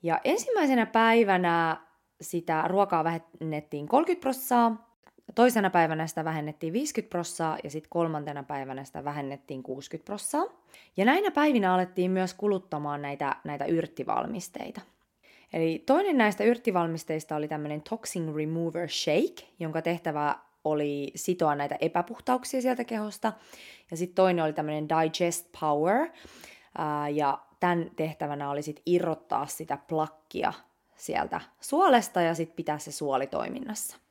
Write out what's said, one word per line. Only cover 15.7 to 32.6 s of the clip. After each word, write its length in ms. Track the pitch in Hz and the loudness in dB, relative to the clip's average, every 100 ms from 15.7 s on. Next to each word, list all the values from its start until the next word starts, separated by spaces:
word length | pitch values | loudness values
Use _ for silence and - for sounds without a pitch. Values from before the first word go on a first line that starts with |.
| 160 - | -2 2
toinen 320 | 285 403 285 | 4 4 4
näistä 260 | 214 - | 4 4
yrttivalmisteista 920 | 208 240 240 185 165 165 - 156 - 151 | 2 4 2 0 0 -2 -4 -6 -4 -6
oli 120 | 151 | -4
tämmönen 340 | 151 147 151 - | -4 -4 -6 -6
Toxin 460 | 226 - 185 160 151 | -8 -6 -6 -4 -2
Remover 540 | 156 165 165 165 170 | -2 -2 -2 -4 -6
Shake, 580 | - - 156 302 - - _ | -4 2 2 2 -4 -20 _
jonka 220 | 160 160 | -4 -2
tehtävä 540 | 160 170 170 151 147 - _ _ | -2 -2 -2 -2 0 -2 _ _
oli 480 | 156 151 147 143 143 - | -2 0 0 -2 -6 -6
sitoa 400 | - 180 160 143 | -4 2 2 2
näitä 220 | 143 147 | -2 -2
epäpuhtauksia 840 | 165 175 175 226 - 254 254 262 | 0 0 -4 -6 -2 -2 0 -2
sieltä 220 | 247 254 | 0 -2
kehosta. 500 | 240 220 214 202 220 214 - - - - _ | -4 -6 -6 -4 -6 -6 -18 -20 -20 -20 _
Ja 60 | 165 | -6
sit 180 | 180 180 | -4 4
toinen 300 | 190 180 156 | 4 6 2
oli 80 | |
tämmönen 340 | 151 151 151 151 | 0 -4 -4 0
Digest 580 | 160 160 - 175 165 - - | 2 2 2 -2 -2 -10 -4
Power, 500 | 156 147 160 220 330 - - - - - _ - | 0 2 4 2 0 -6 -20 -20 -20 -20 _ -6
ää, 320 | 156 147 147 | -4 -2 -2
ja 300 | 147 143 - - _ | 0 2 0 -6 _
tän 320 | 180 170 165 - | 2 2 -2 -4
tehtävänä 540 | 160 160 147 143 143 | -4 -4 -6 -4 -4
oli 120 | 143 | -4
sit 200 | 151 147 - | -6 -8 2
irrottaa 600 | 175 165 156 _ 113 143 | 2 2 -4 _ -2 -2
sitä 320 | - 160 135 _ | -8 -8 -8 _
plakkia 680 | 156 156 - _ - - - _ _ _ _ | -2 -2 -6 _ -4 -4 -4 _ _ _ _
sieltä 460 | - - - 165 - _ | -6 -4 -2 -6 -8 _
suolesta 600 | - 294 381 247 - - | -4 2 6 6 4 0
ja 140 | 170 170 | 0 0
sit 200 | 160 | -4
pitää 240 | - | -6